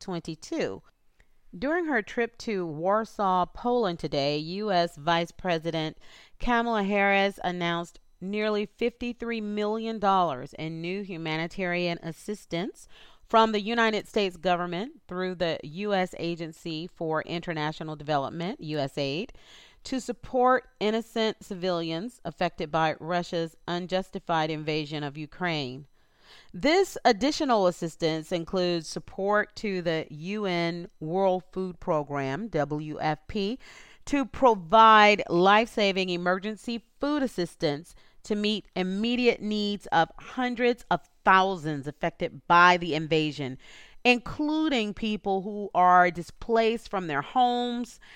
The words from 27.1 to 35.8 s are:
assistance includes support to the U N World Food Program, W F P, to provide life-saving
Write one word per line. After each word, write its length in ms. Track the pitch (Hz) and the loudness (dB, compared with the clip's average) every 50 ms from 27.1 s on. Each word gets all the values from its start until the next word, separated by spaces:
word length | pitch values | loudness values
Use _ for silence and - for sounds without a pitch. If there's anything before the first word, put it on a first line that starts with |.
| 240 185 233 285 294 - 320 269 240 208 190 | 4 4 2 0 0 0 0 2 2 4 4
assistance 640 | 175 165 - 180 160 - - 175 156 160 160 156 - | 2 0 0 -6 -8 -6 -2 -2 -2 -2 -2 -4 -4
includes 540 | 185 170 165 - - 185 180 175 175 170 156 | -4 -6 -4 -4 -2 0 0 0 0 -2 -4
support 680 | - - 175 - - - - 190 202 208 208 196 - - | -6 -10 -10 -10 -10 -8 -6 -2 0 0 0 0 -2 -8
to 240 | - - 208 190 180 | -8 -6 -6 -4 -4
the 260 | 170 175 160 160 143 - | -2 -2 -2 -2 -4 -6
U 340 | 151 147 156 185 208 214 208 | -12 -12 -10 -8 -6 -4 -2
N 440 | 190 175 170 170 170 170 170 170 - _ - | -2 0 0 0 -2 -2 -6 -10 -12 _ -10
World 420 | 156 156 170 190 196 190 185 185 - - | -8 -4 -2 0 2 2 2 0 -4 -8
Food 280 | - 185 190 185 175 - | -8 -6 -6 -6 -8 -8
Program, 680 | - 180 165 151 147 135 143 139 135 135 135 165 226 220 | -4 -2 -2 -2 -2 -2 -4 -4 -4 -4 -4 -6 -6 -4
W 500 | 170 151 143 143 147 151 156 151 151 - | -2 -2 -2 -2 -4 -6 -6 -8 -6 -4
F 180 | - 156 151 - _ - | -2 -2 -2 -4 _ -8
P, 300 | - 214 196 202 254 - - - - - - - - - - | -6 -4 -4 -4 -6 -8 -12 -20 -20 -20 -20 -20 -20 -16 -6
to 200 | - 285 285 269 | -2 -2 -2 -2
provide 960 | 202 - - 269 247 220 196 170 156 202 220 226 220 220 214 208 208 208 196 - - | -2 -2 2 4 4 4 2 0 4 6 8 10 10 10 10 10 8 6 4 2 0
life-saving 800 | 170 175 180 190 208 214 240 226 - 233 | 2 4 6 6 6 6 4 2 0 0